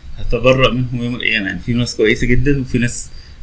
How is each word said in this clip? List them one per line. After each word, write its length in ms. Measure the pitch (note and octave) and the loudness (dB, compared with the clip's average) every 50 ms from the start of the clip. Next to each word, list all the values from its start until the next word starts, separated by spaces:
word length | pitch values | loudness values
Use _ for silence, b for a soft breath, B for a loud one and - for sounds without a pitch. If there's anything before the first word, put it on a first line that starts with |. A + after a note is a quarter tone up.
| b b - | b b -8
هتبرأ 560 | - - - B2 A2+ A2+ B2+ C3 C3 C3 A2+ A2+ | -4 -2 0 0 4 4 4 4 4 4 2 2
منهم 300 | B2+ B2+ A#2+ C3 A#2+ A#2+ | 0 -2 -2 -4 -4 -4
يوم 120 | A#2+ B2 | -6 -6
القيامة. 300 | A2+ - - G#2+ A2 G2 | -4 -2 -2 -2 -2 -2
يعني 120 | F#2+ F#2 F2 | -4 -6 -6
في 140 | - - A#2 | -4 -2 -2
ناس 220 | A#2+ A#2+ A#2 - | -2 -2 -2 0
كويسة 320 | - A2 G#2+ A#2+ - C3 | 0 2 2 2 2 2
جدا 340 | A#2 B2 B2 B2+ C#3+ C#3+ C3+ | 4 4 4 4 4 2 0
وفي 160 | B2 - - | -2 -2 -2
ناس 320 | B2 A#2+ A#2+ - - - - b b b b b b | 0 0 0 -4 -6 -10 -12 b b b b b b